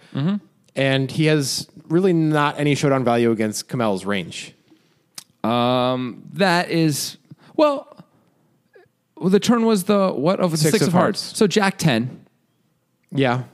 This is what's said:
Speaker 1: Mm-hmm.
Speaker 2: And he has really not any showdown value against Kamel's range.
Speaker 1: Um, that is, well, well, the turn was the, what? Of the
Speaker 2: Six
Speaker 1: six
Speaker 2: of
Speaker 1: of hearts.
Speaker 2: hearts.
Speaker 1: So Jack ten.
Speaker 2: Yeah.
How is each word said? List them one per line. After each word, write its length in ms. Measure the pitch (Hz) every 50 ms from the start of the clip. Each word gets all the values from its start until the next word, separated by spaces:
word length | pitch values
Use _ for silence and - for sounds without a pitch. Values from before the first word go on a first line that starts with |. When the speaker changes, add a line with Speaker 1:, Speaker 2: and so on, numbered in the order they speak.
| _ - -
Speaker 1:
Mm-hmm. 240 | 139 139 180 202 208 - _ _ _ _ _ _
Speaker 2:
And 340 | - 135 135 135 135 135 127
he 160 | - - 156
has 420 | 156 156 151 139 127 - - - - _ - - -
really 240 | 160 170 190 196 175
not 460 | 165 160 156 147 151 147 147 147 -
any 160 | 147 147 143
showdown 300 | 131 - 143 135 135 127
value 260 | 117 120 120 120 117
against 380 | 117 104 110 107 104 - - -
Kamel's 360 | - 131 117 110 98 95 92
range. 500 | 95 101 98 87 - - - - - - _ _ _ _ _ _ _ _ _ _ _ _ - - _ _ _ -
Speaker 1:
Um, 800 | 110 117 120 120 123 127 127 123 127 127 127 127 123 95 - - - -
that 380 | 147 196 190 170 175 175 -
is, 460 | 147 165 165 156 147 - - - - - _ _ - _ _ - -
well, 320 | - 311 302 285 277 - - - - - _ _ _ _ _ _ _ _ _ _ _ _ _ _ - _ _ _ _ _ _ _
well, 140 | - - 185
the 100 | 190 202
turn 240 | - - 247 233 226
was 180 | 226 226 202 175
the, 260 | - 208 202 190 185
what? 300 | - - 131 170 196 -
Of 100 | - 175
the 60 | 156
Speaker 2:
Six 160 | 160 151 - -
Speaker 1:
six 100 | 214 -
Speaker 2:
of 60 | 165
Speaker 1:
of 40 | 165
hearts. 280 | 180 170 127 101 - - -
Speaker 2:
hearts. 100 | - -
Speaker 1:
So 80 | 220
Jack 320 | 202 - - 202 196 185 -
ten. 480 | - 165 123 110 120 127 - - - _ _ _ _ _ _ _ _ _ _ _ _ _ _ _ _ _ -
Speaker 2:
Yeah. 320 | 135 135 127 120 127 123 -